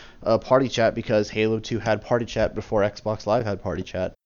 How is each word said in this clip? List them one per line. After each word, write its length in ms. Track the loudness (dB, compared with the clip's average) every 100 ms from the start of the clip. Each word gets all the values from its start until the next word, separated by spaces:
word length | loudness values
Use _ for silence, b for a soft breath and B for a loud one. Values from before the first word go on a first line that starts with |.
| B B
a 160 | 0 0
party 320 | 4 4 4
chat 240 | 2 2
because 380 | 0 2 2 2
Halo 260 | 0 0 0
two 220 | -2 -2
had 200 | 0 0
party 220 | 0 -2 0
chat 260 | -2 -2
before 280 | -2 -2 0
Xbox 420 | 0 -2 -6 -4 0
Live 180 | 0
had 160 | 0 -4
party 200 | -4 -6
chat. 320 | -6 -6 -6 -8